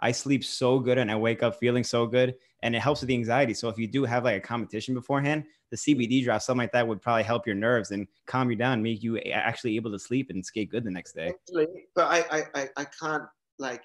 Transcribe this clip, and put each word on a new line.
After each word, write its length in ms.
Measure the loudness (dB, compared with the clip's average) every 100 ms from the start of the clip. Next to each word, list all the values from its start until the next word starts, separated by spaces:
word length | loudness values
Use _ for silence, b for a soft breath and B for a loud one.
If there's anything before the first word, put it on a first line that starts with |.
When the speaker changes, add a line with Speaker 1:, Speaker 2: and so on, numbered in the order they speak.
Speaker 1:
I 120 | -2
sleep 320 | 0 0 0
so 340 | 0 0 2 4
good 180 | 4 2
and 140 | 2
I 60 | 2
wake 260 | 0 2
up 140 | 0 2
feeling 280 | 2 2
so 220 | 0 0 2
good, 300 | 2 2 0 b b
and 120 | -2 0
it 20 |
helps 220 | 0 0
with 80 | 0
the 60 |
anxiety. 380 | 0 2 2 2
So 160 | 0 -4
if 80 | -4
you 120 | -2
do 160 | 0
have, 180 | 0 2
like, 140 | 2 0
a 40 |
competition 540 | -2 -6 -4 -6 -4
beforehand, 500 | -6 -2 0 2 0 -4 b b
the 60 | -4
C 160 | 2
B 140 | 2 4
D 160 | 2
drops, 240 | 4 0 2
something 160 | 0
like 100 | 2
that 140 | 2 2
would 160 | 0
probably 220 | 2 2
help 240 | 2 0 0
your 80 | 0
nerves 340 | 2 2 0
and 160 | -6 -8 _ -4
calm 220 | 0 0
you 80 | 2
down, 240 | 2 2
make 220 | 0 -2
you 140 | -2 -4
a-, 160 | -2
actually 420 | -2 -2 -2 -2
able 160 | -2 -4
to 80 | -8
sleep 320 | -4 -4 -2
and 160 | -6 -6
skate 240 | -6 -4
good 140 | -4
the 60 | -4
next 220 | -8 -10
day. 160 | -6 -6
Speaker 2:
Actually, 360 | -6 -6 -2 -2 -4 -6 0
but 80 |
I, 140 | 4 4 2
I, 120 | -2 -2
I, 140 | -6 -6 -6
I 60 |
can't, 400 | -10 -6 -4 -4 -6 _ _ -10
like, 240 | -8 -8